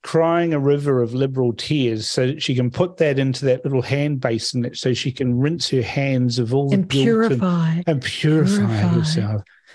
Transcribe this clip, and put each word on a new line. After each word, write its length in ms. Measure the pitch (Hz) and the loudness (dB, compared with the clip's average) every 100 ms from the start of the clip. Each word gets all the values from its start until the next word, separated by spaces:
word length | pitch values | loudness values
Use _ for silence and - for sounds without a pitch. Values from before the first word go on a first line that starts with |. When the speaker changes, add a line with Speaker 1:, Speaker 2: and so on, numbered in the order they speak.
Speaker 1:
crying 500 | - 160 165 170 170 | 0 0 2 2 0
a 40 | 151 | 0
river 420 | 139 143 143 131 | 2 2 2 0
of 100 | 117 | 0
liberal 400 | 127 135 131 123 | 0 -2 0 0
tears 540 | 110 - 151 123 110 104 | -2 -4 0 0 -2 -4
so 180 | - 127 | -2 -2
that 120 | 151 | -2
she 140 | - | -2
can 160 | 127 123 | 0 0
put 260 | 123 180 180 | 0 -2 2
that 200 | 156 135 | 0 2
into 260 | 135 131 | 0 0
that 200 | 139 127 | 0 0
little 180 | 139 131 | 0 -2
hand 380 | 123 139 147 139 | 0 -2 0 -2
basin 420 | 127 113 - 131 | -2 -2 -2 -4
that, 140 | 120 - | -4 -2
so 180 | 131 | -2
she 160 | 120 139 | -2 -4
can 280 | - 127 120 | -2 -2 0
rinse 300 | 143 165 - | 0 -2 -2
her 120 | 135 | -2
hands 560 | 113 - 139 131 123 117 | 0 -2 0 0 0 0
of 160 | 113 | 0
all 140 | 135 139 | 0 2
the 60 | 196 | 0
Speaker 2:
And 120 | 185 | 2
Speaker 1:
guilt 180 | 139 226 | 2 2
and 340 | 226 226 123 | 2 2 2
Speaker 2:
purify. 420 | 185 175 165 165 175 | 0 2 0 0 0
Speaker 1:
and 160 | 143 | -2
purify 540 | - - 156 156 185 202 | -2 -2 2 4 2 2
Speaker 2:
Purify. 320 | 202 107 175 | 0 0 2
Speaker 1:
herself. 540 | 170 156 160 104 107 - _ _ | 2 0 -2 -2 -4 -8 _ _